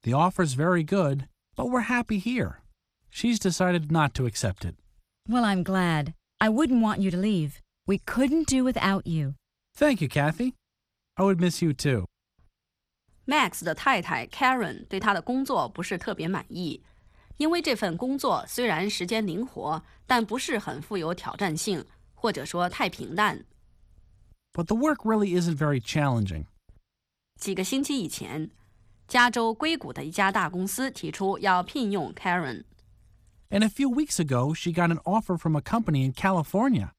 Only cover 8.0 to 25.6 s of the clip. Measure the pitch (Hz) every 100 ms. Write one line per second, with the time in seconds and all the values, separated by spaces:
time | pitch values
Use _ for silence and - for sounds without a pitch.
8 | - - 262 311 302 262 254 - 190 196
9 | - 160 139 139 _ _ _ - 294 233
10 | 143 147 143 156 254 - _ _ _ _
11 | _ - 190 185 180 - 170 139 147 120
12 | 90 _ _ _ _ _ _ _ _ _
13 | _ _ - 294 214 - 170 - - 233
14 | 160 147 120 - 254 262 190 - - 190
15 | 208 196 - 254 269 240 123 - 180 -
16 | - 190 160 190 - 175 175 - _ _
17 | _ _ _ - 302 349 339 233 196 165
18 | 254 277 269 180 - - 247 160 196 -
19 | 180 226 208 165 254 - 147 165 - -
20 | - 247 220 247 - 233 180 131 151 202
21 | 160 180 - - 202 156 - 185 - -
22 | - _ 233 165 147 175 175 - 269 -
23 | 113 170 208 - - _ _ _ - -
24 | - _ - _ _ - 165 226 302 294
25 | 214 220 202 180 170 147